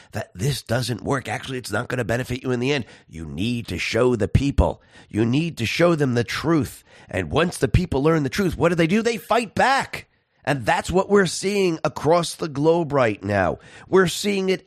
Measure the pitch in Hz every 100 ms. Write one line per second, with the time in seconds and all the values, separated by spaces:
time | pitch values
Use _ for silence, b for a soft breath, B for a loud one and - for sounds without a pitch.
0 | B 104 - 87 139 127 - 120 117 113
1 | - 156 110 107 - 131 - 104 120 127
2 | 107 117 127 127 131 123 127 143 - B
3 | B 80 80 71 110 120 - 92 - 110
4 | 127 117 101 - 139 - 82 - B B
5 | B 104 113 135 170 - 113 - 175 165
6 | 139 120 117 - 156 165 127 - _ B
7 | B 92 82 113 175 - 135 - 175 139
8 | 151 160 131 - 185 - 170 170 165 214
9 | 226 233 - 220 214 - 226 269 - -
10 | - _ _ _ - 139 110 175 - 175
11 | 190 202 180 - 190 202 190 160 139 -
12 | 139 170 165 - 170 135 156 170 156 139
13 | 120 101 98 101 87 - B B B 190
14 | 180 - 208 196 190 185